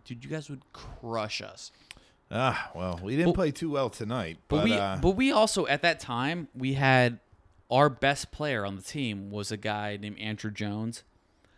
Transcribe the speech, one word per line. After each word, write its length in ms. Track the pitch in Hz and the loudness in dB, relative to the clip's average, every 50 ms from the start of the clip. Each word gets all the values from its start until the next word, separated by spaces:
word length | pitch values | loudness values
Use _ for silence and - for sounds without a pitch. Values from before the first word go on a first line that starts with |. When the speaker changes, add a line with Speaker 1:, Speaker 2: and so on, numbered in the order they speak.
| _ | _
Speaker 1:
dude, 180 | - 123 117 131 | -14 -14 -14 -10
you 60 | 135 | -8
guys 180 | 156 156 147 - | -8 -8 -8 -10
would 140 | 143 131 - _ - | -12 -14 -14 _ -18
crush 680 | - - - - - - 117 113 113 107 107 - - 101 | -18 -16 -16 -14 -12 -8 -4 -2 -2 -2 -2 -4 -8 -8
us. 280 | 98 95 - - - - _ _ _ - - _ _ _ _ _ _ | -10 -14 -16 -18 -18 -18 _ _ _ -20 -20 _ _ _ _ _ _
Speaker 2:
Ah, 400 | - 110 131 127 110 - - - - | -2 0 0 0 0 0 -4 -8 -8
well, 240 | 82 92 92 87 85 92 | -6 -4 -4 -4 -4 -4
we 120 | 101 123 | -2 0
didn't 160 | 147 175 175 170 | 2 4 4 4
Speaker 1:
But 20 | |
Speaker 2:
play 160 | 185 180 151 | 4 2 0
too 180 | 135 - 170 160 | 0 -2 -4 -2
well 220 | 147 139 135 110 | 0 0 0 -2
tonight, 480 | - - 113 104 120 127 95 80 82 - _ - | -2 -6 -6 -4 -4 -4 -4 -6 -8 -12 _ -2
Speaker 1:
but 80 | 143 | 0
Speaker 2:
but, 80 | 156 - | 2 4
Speaker 1:
we, 80 | - - | 4 2
Speaker 2:
uh, 240 | 202 202 - 190 165 139 | 2 2 0 0 2 4
Speaker 1:
but 80 | 175 196 | 4 4
we 160 | 202 262 269 285 | 4 2 4 4
also, 340 | 311 320 - - 196 156 | 4 4 4 4 2 2
at 160 | 123 139 147 - | 2 0 2 2
that 180 | 170 160 160 | 2 2 0
time, 480 | - - 120 117 131 143 170 175 156 - - | -2 -4 -2 0 0 0 -2 -2 -6 -8 -8
we 200 | 123 127 131 135 | -4 -2 -2 0
had 460 | 139 143 135 131 131 123 120 120 - - _ _ _ _ _ _ _ _ - | 4 6 6 8 8 6 6 2 -2 -8 _ _ _ _ _ _ _ _ 2
our 200 | 120 131 147 151 | 6 6 6 6
best 400 | 127 - - 139 139 - - - - | 4 4 2 2 2 0 -4 -10 -8
player 320 | - 151 147 131 110 101 | -6 -2 -2 0 0 0
on 120 | 101 98 | -2 -4
the 60 | 95 92 | -6 -8
team 480 | - - 151 135 113 104 98 98 101 | -8 -6 -4 -2 -2 -2 -4 -6 -6
was 220 | 101 104 101 - 110 | -6 -6 -4 -4 -6
a 40 | 101 | -6
guy 400 | 104 107 104 104 104 104 104 101 | -4 -4 -4 -2 -4 -4 -6 -6
named 200 | 104 104 104 - | -8 -10 -10 -8
Andrew 320 | 107 107 107 107 - 110 | -6 -6 -6 -4 -6 -6
Jones. 540 | 101 - 107 104 101 107 110 113 113 - - _ _ _ _ _ _ _ _ _ _ | -6 -4 -4 -4 -4 -4 -4 -6 -8 -10 -14 _ _ _ _ _ _ _ _ _ _